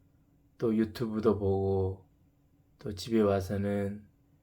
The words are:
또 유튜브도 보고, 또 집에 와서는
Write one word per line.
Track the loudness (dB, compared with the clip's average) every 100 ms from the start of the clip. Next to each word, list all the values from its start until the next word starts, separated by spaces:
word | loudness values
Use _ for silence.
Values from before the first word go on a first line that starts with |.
| _ _ _ _ _ -4
또 | 0 2
유튜브도 | 0 -2 -4 0 2 2
보고, | 2 0 0 0 -2 -4 -14 _ _ _ _ _ _ _
또 | -12 -10
집에 | -2 2
와서는 | 4 2 0 -4 -2 -2 -4 -8 -14 _ _ _